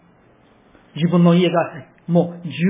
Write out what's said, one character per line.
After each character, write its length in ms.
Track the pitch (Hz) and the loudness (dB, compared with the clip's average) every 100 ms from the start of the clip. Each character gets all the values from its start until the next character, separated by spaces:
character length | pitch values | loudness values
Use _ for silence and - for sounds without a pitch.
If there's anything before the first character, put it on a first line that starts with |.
| _ _ _ _ _ _ _ _ _ 143 | _ _ _ _ _ _ _ _ _ -4
自 120 | 170 | 0
分 160 | 175 | 2
の 100 | 175 | 4
家 160 | 175 170 | 4 2
が 80 | 165 160 156 - _ - | 0 -4 -8 -20 _ -2
も 280 | 170 - - | 0 0 -6
う 60 | 156 | -12
十 40 | 127 | -4